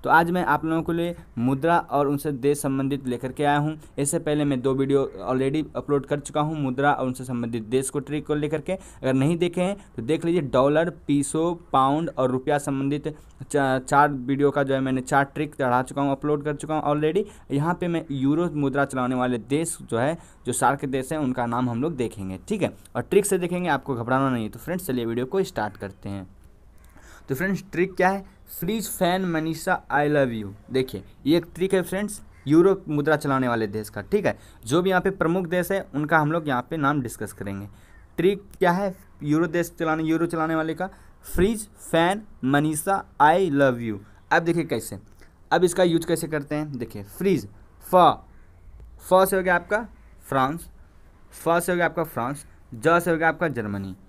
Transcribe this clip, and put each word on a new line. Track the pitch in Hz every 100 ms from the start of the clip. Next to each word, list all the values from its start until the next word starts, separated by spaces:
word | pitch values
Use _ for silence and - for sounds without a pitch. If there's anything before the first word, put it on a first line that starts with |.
तो | -
आज | 151 170
मैं | 180
आप | - 147
लोगों | 160 165
के | 165
लिए | 165 170 175 - 117
मुद्रा | 120 135 160 170
और | - 131 143
उनसे | 143 151
देश | 131 139 147
संबंधित | 143 135 135 139 131
लेकर | 120 131
के | 127
आया | 143 147
हूं। | 151 156 - -
इससे | 143 170
पहले | 160 151
मैं | 143 131
दो | 131
वीडियो | 131 135 139 135 92 95
already | 131 135 156 147
अपलोड | - 127 143
कर | 131 143
चुका | - 156
हूं, | 151
मुद्रा | 160 131 127 143
और | 135 131
उनसे | 127
संबंधित | 127 120 117 117
देश | 107 127 131
को | 143
ट्रिक | 135 151 -
को |
लेकर | 151 147 156
के। | 147
अगर | 185 - - 131
नहीं | 131 139 170
देखे | 175 180
हैं | 175 202 -
तो | -
देख | 127 156
लीजिए, | 165 175
डॉलर, | 135 127 139 151 170
पीसो, | 170 - 143 135 156 170 170 -
पाउंड | 139 135 147 170 -
और | 131
रुपया | 127 127 147
संबंधित | 143 139 139 147 151 151 - - -
चा-, | 147 135 131
चार | 131 143 147
वीडियो | 139 123 139 143
का | 139
जो | 139
है | 135
मैंने | 131 131
चार | 127 139
ट्रिक | 139 - 147
चढ़ा | - 127 123
चुका | 131 143
हूँ, | 143
अपलोड | 135 151 147
कर | 147
चुका | 143 -
हूँ | 156
already। | 143 147 151 180 208 - -
यहाँ | 139 156
पे | 175 175
मैं | 165 -
यूरो | 139 135 156 175
मुद्रा | 147 139 139
चलाने | 139 131 123
वाले | 127 127 120
देश | 104 143 165 -
जो | - 113
है, | 135 165 - -
जो | -
सार्क | 120 127 143
देश | 139 131 127
हैं, | 156
उनका | 135 127
नाम | 120 120 127
हम | 117
लोग | 151
देखेंगे, | 139 113 104 95 92 -
ठीक | 208
है, | 131 - -
और | 127
ट्रिक | - 190
से | 196 185
देखेंगे, | 175 180 180
आपको | 143 -
घबराना | 120 117 131 135
नहीं | 123
है। | 107
तो | 113
फ्रेंड्स, | - 185
चलिए | 180 127
वीडियो | 113 117
को | 127 190
स्टार्ट | 190 - 107 -
करते | 101 - 104
हैं। | 98 92 - - - - - - - - - -
तो |
फ्रेंड्स, | 131 185 185 -
ट्रिक | 160 190
क्या | 185 180
है? | 196 190 - - -
फ्रीज | 175 226 -
फैन | - 175 185
मनीषा, | 185 160 160 156 - 180 -
I | 135 147
love | 147 135 113
you। | 101 104 -
देखिए, | 127 131 98 - -
ये | 135 170
एक | 175
ट्रिक | - 190
है | 190
फ्रेंड्स, | 180 190 208 - - - 139
यूरो | 156 185 190 -
मुद्रा | 147 147
चलाने | 151 151 135 127
वाले | 117 110
देश | 107 107
का, | 104
ठीक | 98 208
है। | 156 101 - -
जो | 110 156
भी | 185
यहाँ | 185
पे | 196
प्रमुख | 196 165 180 170
देश | 180 175
है, | 196 -
उनका | 139 151 165
हम | 151
लोग | 170 151
यहाँ | 123 123
पे | 165
नाम | 139 147
डिस्कस | 117 - 107
करेंगे। | - 101 98 101 - - - - -
ट्रिक | 175 196 - -
क्या | 180
है | 175 202 185 - -
यूरो | 147 156 170
देश | 170 170 -
चलाने, | 165 160
यूरो | 160 160
चलाने | 170 170 160
वाले | 160 160
का? | 156 185 - - - -
फ्रीज | - 196 220 -
फैन | - - 165 170 208 214 -
मनीषा, | 127 143 151 151 196 196 - -
I | 147 175 185
love | 139 135 120
you। | 117 101 - - -
अब | 165
देखिए | 165 170
कैसे, | 151 120 - 98 - - - _ -
अब | 165
इसका | 175 175
यूज़ | 180 165 165
कैसे | 165 160
करते | 151 143
हैं। | 151 151 131
देखिए, | 117 104
फ्रीज, | 101 - 190 156 107 - - - -
फ, | 180 160 113 - - - - - - - - -
फ |
से | 185 185
हो | 190
गया | 180
आपका | 175 175 208 226 - - - -
फ्रांस, | 135 131 165 - - - - - - -
फ | - 160 170
से | 170
हो |
गया | 175
आपका | 165 165
फ्रांस, | 160 123 120 147 - - -
ज | 113 139 170
से | 175
हो | 160
गया | 165
आपका | 156 170
जर्मनी। | 120 104 101 98 95